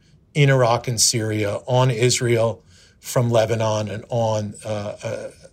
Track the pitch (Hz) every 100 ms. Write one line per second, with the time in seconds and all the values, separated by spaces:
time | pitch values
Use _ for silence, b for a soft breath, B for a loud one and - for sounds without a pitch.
0 | b b _ 156 139 135 117 120 - 107
1 | - 117 110 107 101 107 - 127 131 113
2 | 123 120 123 117 113 107 b b b b
3 | - 135 120 117 110 113 110 107 104 104
4 | - 117 113 107 104 - 110 104 104 -
5 | 113 110 110 - -